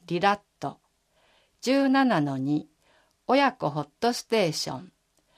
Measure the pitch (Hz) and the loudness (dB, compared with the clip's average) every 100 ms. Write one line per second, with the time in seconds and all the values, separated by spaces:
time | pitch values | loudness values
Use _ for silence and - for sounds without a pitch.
0 | - 170 202 208 _ _ 139 - _ _ | -6 0 0 0 _ _ -12 -12 _ _
1 | _ _ _ _ _ _ 233 277 277 269 | _ _ _ _ _ _ 0 2 4 2
2 | 262 190 143 135 135 147 - _ _ _ | 2 2 0 -2 -2 -2 -4 _ _ _
3 | _ _ - 262 277 - 156 151 143 _ | _ _ 0 2 2 0 -4 -4 -8 _
4 | 233 240 - 220 175 156 - 135 185 _ | -2 -2 -2 0 0 -2 -8 -10 -14 _
5 | _ _ _ | _ _ _